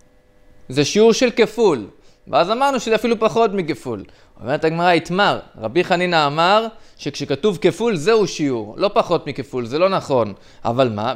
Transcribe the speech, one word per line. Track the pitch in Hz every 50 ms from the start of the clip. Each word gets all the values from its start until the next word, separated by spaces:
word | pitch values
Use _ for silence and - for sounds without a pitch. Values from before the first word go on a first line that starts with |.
| - _ _ _ _ _ _ _ _ _ - - - -
זה | 131 139 143
שיעור | 143 - 208 220 226 214
של | - 262 240
כפול, | - - 220 202 - 240 233 196 156 120 101 - - _ - - - _ _ -
ואז | - 139 170 180
אמרנו | 220 240 277 277 277 247
שזה | - 226 220
אפילו | 214 226 240 233 214
פחות | 226 214 - 233 226 226 190
מכפול. | 196 180 147 151 - - 131 117 98 85 - - - _ _ _ -
אומרת | - 113 143 151 156
הגמרא, | 160 160 165 175 180
איתמר, | 175 165 - - 175 185 202 180 135 110 - - - -
רבי | 107 110 120 170 175
חנינא | 175 185 170 180 180 175 160 151
אמר | 143 143 156 165 180 202 214 226 226 220 - - - - -
שכשכתוב | - 156 - - 143 - 143 - - 214 190 156
כפול | - 180 165 - 220 233 220
זהו | 175 139 196 233 226 202
שיעור, | 165 - - 156 139 127 113 107 104 113 -
לא | 175 202 208
פחות | 233 190 - 175 151 -
מכפול, | 147 131 - 131 - - 127 120
זה | 110 123 156
לא | 180 190
נכון. | 190 165 - - 143 123 113 104 98 - - - - - -
אבל | 113 120 127 135 123
מה? | 107 104 107 123 131